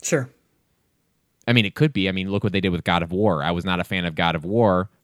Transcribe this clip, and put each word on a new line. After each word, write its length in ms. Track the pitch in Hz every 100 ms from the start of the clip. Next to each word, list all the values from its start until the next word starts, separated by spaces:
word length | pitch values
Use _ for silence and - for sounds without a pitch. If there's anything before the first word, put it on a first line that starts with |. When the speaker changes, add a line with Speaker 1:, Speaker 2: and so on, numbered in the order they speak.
Speaker 1:
Sure. 260 | - 156 127 _ _ _ _ _ _ _ _ _ _ _ -
Speaker 2:
I 60 |
mean, 100 | 120
it 100 | 101
could 200 | - 151
be. 160 | 101 95
I 20 |
mean, 180 | 95 95
look 140 | 98
what 80 | 104
they 80 | 95
did 80 | 92
with 160 | 87
God 180 | 85 87
of 80 | 82
War. 320 | 90 107 80
I 100 | 73
was 120 | 87
not 160 | 92 90
a 40 |
fan 200 | 87 95
of 100 | 87
God 200 | 78 85
of 100 | 82
War 460 | 82 113 110 90 95 _